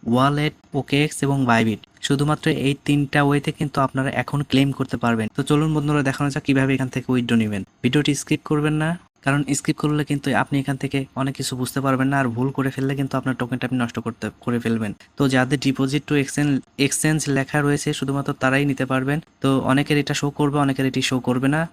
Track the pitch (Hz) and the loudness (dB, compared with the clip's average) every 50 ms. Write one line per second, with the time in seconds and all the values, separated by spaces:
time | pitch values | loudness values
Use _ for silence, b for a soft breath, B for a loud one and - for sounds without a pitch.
0 | - 117 117 123 131 139 147 147 151 151 - _ _ _ - 147 127 - - 139 | -2 2 2 4 4 4 2 2 -2 -2 -4 _ _ _ -6 -6 -4 0 2 2
1 | 147 156 - - - 139 139 139 135 120 117 113 117 113 107 98 - _ _ - | 2 0 0 -2 0 0 2 2 4 4 4 4 4 2 0 -2 -6 _ _ -10
2 | - - 139 135 147 147 151 147 - 160 156 135 - 135 143 139 _ - 147 147 | -2 -2 0 2 2 0 0 0 0 -2 0 2 0 0 -2 -2 _ 0 2 2
3 | 143 135 - 147 147 143 143 147 139 - 151 - 156 143 - - 135 131 - 135 | 2 2 2 2 4 4 2 2 0 -2 -4 -4 -6 -4 0 0 -2 0 0 -2
4 | 131 139 - - 123 - - 143 147 - - 131 139 139 131 - 135 - - 117 | -4 -2 -2 -4 -4 -2 -2 -4 -2 0 2 2 2 2 0 -4 -4 -4 -4 -2
5 | - 120 117 110 110 107 _ - 139 - 151 147 156 156 156 151 147 147 151 147 | 0 0 2 2 0 -4 _ -4 0 2 2 2 2 2 0 0 0 2 0 2
6 | 139 135 131 - 147 143 139 151 - - 139 135 135 135 135 131 131 127 - 135 | 0 0 0 0 -2 -2 -2 -4 -2 0 2 2 4 2 2 0 0 -2 -4 -6
7 | 127 - 127 127 120 117 120 117 110 107 104 101 95 _ _ _ - 123 123 147 | -2 0 0 0 2 2 2 2 2 0 -2 -6 -8 _ _ _ -2 0 2 2
8 | 143 - 147 131 - - 156 151 _ - 156 151 147 151 151 151 156 160 170 175 | 2 2 0 -2 -2 -2 -4 -4 _ -2 -2 0 0 0 0 0 0 -2 -2 -4
9 | - _ _ _ - 139 135 143 147 - 143 135 - - 151 - - 151 151 147 | -8 _ _ _ -2 0 0 0 2 0 -2 -4 0 -2 -2 0 0 0 0 0
10 | 147 - 147 143 - 143 127 101 135 - - 139 135 - 139 135 - 135 - 139 | 0 -2 -2 -2 -2 0 0 0 0 0 0 -2 -2 -2 -4 -4 -4 -4 -2 -4
11 | 135 - _ - 135 139 135 - 143 - - 123 127 120 - 139 131 139 131 127 | -4 -4 _ -4 -4 -4 -4 -4 -6 -6 -4 -4 -6 -4 -4 -2 0 0 2 2
12 | 131 135 143 139 135 123 117 113 127 139 135 - 131 135 131 - 135 135 143 139 | 2 2 2 2 0 0 0 0 -2 -2 0 0 -2 -2 -2 -2 -2 -2 0 -2
13 | 139 131 - 135 123 131 127 - 127 117 127 123 - 123 131 127 120 117 - - | -2 -2 -2 -2 -2 -2 -2 -2 -2 -4 -4 -4 -4 -2 -2 -2 -2 -2 -4 -6
14 | 117 113 113 _ - 107 - _ - - 120 120 117 113 113 113 110 104 101 _ | -6 -6 -8 _ -8 -8 -8 _ -4 -2 -2 0 0 0 0 0 -2 -4 -8 _
15 | B B _ - 143 139 135 131 127 127 143 139 123 139 131 - 139 135 135 151 | B B _ 0 0 2 4 2 2 2 0 0 0 0 0 0 0 0 0 -2
16 | - - 151 143 135 - - - 147 147 143 127 - _ _ - 139 135 - - | -2 0 0 0 0 0 -2 -2 0 2 0 0 -2 _ _ -2 0 0 0 0
17 | - 156 156 156 - 147 139 139 135 - - 151 143 143 143 143 - - 151 - | 0 0 0 0 0 0 0 -2 -2 0 0 0 2 2 0 0 0 -4 -4 -4
18 | - 139 139 139 143 - 143 - - 131 131 135 143 143 135 135 131 127 135 131 | -4 -4 -2 -2 -2 -4 -4 0 0 2 2 2 2 0 0 -2 -2 -2 0 -2
19 | 131 135 143 156 - _ _ _ - 139 135 135 - 110 131 135 143 - 151 147 | 0 0 -2 -2 -4 _ _ _ 0 2 2 2 2 2 2 2 2 2 0 0
20 | 143 - 147 - - 143 143 - 147 143 139 147 143 139 135 131 135 131 131 131 | 0 0 -2 -2 -2 -4 -2 0 0 0 2 2 0 0 0 0 -2 0 0 0
21 | 131 - 135 127 120 - 123 127 127 135 147 156 165 165 | -2 0 -2 -2 0 0 0 2 2 2 0 0 -2 -4